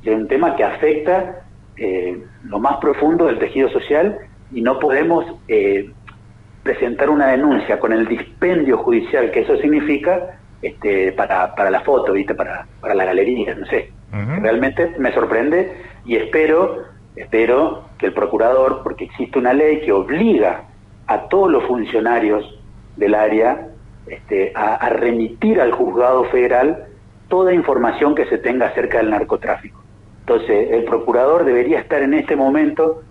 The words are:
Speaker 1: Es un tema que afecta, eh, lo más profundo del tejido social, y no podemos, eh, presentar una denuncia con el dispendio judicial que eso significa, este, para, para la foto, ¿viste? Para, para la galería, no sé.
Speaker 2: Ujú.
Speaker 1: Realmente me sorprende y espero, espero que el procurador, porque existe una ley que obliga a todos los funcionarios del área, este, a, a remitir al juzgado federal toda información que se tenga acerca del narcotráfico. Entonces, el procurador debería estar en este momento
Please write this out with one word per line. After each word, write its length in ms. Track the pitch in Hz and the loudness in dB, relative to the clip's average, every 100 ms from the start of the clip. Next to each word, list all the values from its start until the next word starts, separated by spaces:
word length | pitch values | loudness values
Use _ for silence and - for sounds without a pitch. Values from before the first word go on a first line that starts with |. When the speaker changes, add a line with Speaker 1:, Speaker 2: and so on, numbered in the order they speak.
Speaker 1:
Es 100 | 110 | 0
un 140 | 110 104 | -2 0
tema 300 | 135 165 - | 0 0 0
que 80 | |
afecta, 800 | 110 - 151 151 156 185 180 - - - - - | -2 0 0 0 0 0 -2 -10 -20 -20 -20 -8
eh, 440 | 104 92 90 90 - - | -4 -4 -4 -8 -14 -20
lo 160 | - 101 | -10 -4
más 200 | 127 143 | -2 0
profundo 480 | 156 135 151 170 160 | 0 2 2 4 2
del 120 | 117 | 2
tejido 320 | - 135 131 | -2 0 0
social, 480 | 123 - 147 196 208 - - - | 0 0 0 0 -2 -16 -20 -12
y 100 | 127 | -4
no 200 | 117 131 | -2 0
podemos, 440 | 147 135 165 165 - - - | 0 2 2 0 -2 -14 0
eh, 420 | 110 98 98 98 - - - - - - - | 0 2 0 -4 -16 -20 -20 -20 -20 -20 -10
presentar 440 | 131 - 123 113 110 | -6 -4 -4 0 0
una 200 | 147 135 | 2 2
denuncia 500 | 131 147 123 - 107 | 2 2 0 0 -2
con 140 | 110 | 0
el 160 | 113 113 | 0 0
dispendio 720 | - - - 175 175 135 113 | -4 -6 -4 0 0 2 0
judicial 520 | - 117 - 139 117 | 2 0 2 0 0
que 120 | - | 0
eso 140 | - - | 0 0
significa, 800 | 147 151 147 143 175 180 180 - - - | 2 0 0 -2 0 -2 -4 -14 -20 -12
este, 520 | - - 104 98 95 | -12 -6 -2 0 0
para, 420 | 95 98 95 90 | -2 -2 -2 -2
para 160 | - 98 | -2 0
la 100 | 95 | 0
foto, 320 | - 131 - | 2 0 2
¿viste? 220 | 98 98 | -2 -2
Para, 320 | - 87 90 - - | -6 -6 -8 -14 -12
para 140 | - | -4
la 100 | 98 | -2
galería, 500 | 92 90 101 123 101 | 0 0 0 -2 -4
no 100 | 104 95 | -8 -6
sé. 260 | 123 - - - | -6 -6 -18 -12
Speaker 2:
Ujú. 300 | 104 107 175 | -8 -6 -2
Speaker 1:
Realmente 500 | 110 123 135 131 170 160 | 0 0 -2 -2 -4 -2
me 140 | 127 | -2
sorprende 580 | 120 - 110 139 175 185 - - - | 0 0 0 0 0 -2 -8 -18 -20
y 120 | 120 110 | -4 -2
espero, 680 | 107 160 156 160 190 - - - - | 0 0 2 2 2 -4 -12 -20 -20
espero 720 | - - 220 226 247 - - - - | -20 -2 0 2 2 2 -4 -14 -6
que 100 | - | -4
el 60 | |
procurador, 680 | - - 110 113 131 131 131 | -2 -2 2 2 4 2 0
porque 220 | - 113 | -6 -8
existe 340 | 131 - 127 139 | -12 -8 -4 0
una 140 | 120 | 2
ley 280 | 135 156 151 | 2 2 2
que 120 | 156 | 0
obliga 720 | 98 - 151 226 151 95 85 - - - - - | 0 0 0 2 4 2 0 -12 -20 -20 -16 -4
a 220 | 110 - | -4 0
todos 220 | 190 190 | 2 4
los 140 | 139 | 2
funcionarios 960 | 117 123 107 113 113 117 107 104 - - - - - - | 0 -4 -2 -2 0 0 0 -2 -4 -18 -20 -20 -20 -2
del 180 | 101 | 0
área, 540 | 107 107 107 117 - - - - - - | 2 2 2 2 0 -8 -20 -20 -20 -20
este, 460 | - - 101 95 | -20 -4 -2 -2
a, 200 | 98 107 | -2 -2
a 140 | 110 120 | -2 -2
remitir 680 | 113 117 117 110 - 214 220 | 0 0 0 -4 -2 0 2
al 120 | 123 | 2
juzgado 520 | 113 123 120 123 127 | 0 0 2 2 2
federal 640 | 120 127 120 123 139 170 - - - - - | 2 2 2 2 2 -2 -10 -20 -20 -20 -2
toda 260 | 180 185 | 0 2
información 600 | 180 151 135 117 - 147 | 2 2 0 0 0 0
que 120 | 151 - | 2 0
se 120 | 117 | -2
tenga 280 | 123 127 113 | -2 -2 -2
acerca 320 | - 117 120 | -2 -2 0
del 120 | 110 | 0
narcotráfico. 680 | 104 - 104 - 90 - - - - - - | -2 -2 -4 -4 -6 -8 -20 -20 -20 -20 -18
Entonces, 500 | - 117 - 104 107 | -2 0 2 0 2
el 120 | 113 | 0
procurador 600 | 117 113 117 120 135 170 | 0 -2 0 2 4 4
debería 340 | 143 120 123 175 | 4 2 2 0
estar 240 | - 147 | 0 0
en 120 | 139 | 2
este 220 | 151 - 147 | 0 0 0
momento 680 | 135 151 151 147 160 - - | 2 2 0 2 0 0 -10